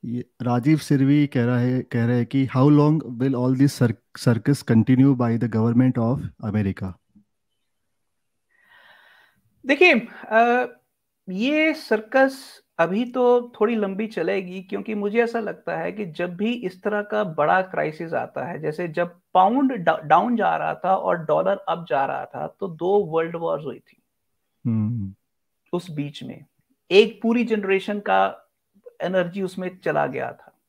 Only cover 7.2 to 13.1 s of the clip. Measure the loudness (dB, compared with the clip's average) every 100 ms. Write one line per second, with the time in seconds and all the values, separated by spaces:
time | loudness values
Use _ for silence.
7.2 | _ _ _ _ _ _ _ _ _ _
8.2 | _ _ _ _ _ _ -20 -20 _ _
9.2 | _ _ _ _ -2 6 6 6 0 -16
10.2 | 0 2 4 2 -2 -8 _ _ _ _
11.2 | -12 -4 -2 0 0 -2 -2 -2 0 2
12.2 | 2 0 -18 -20 _ -2 -2 0 -4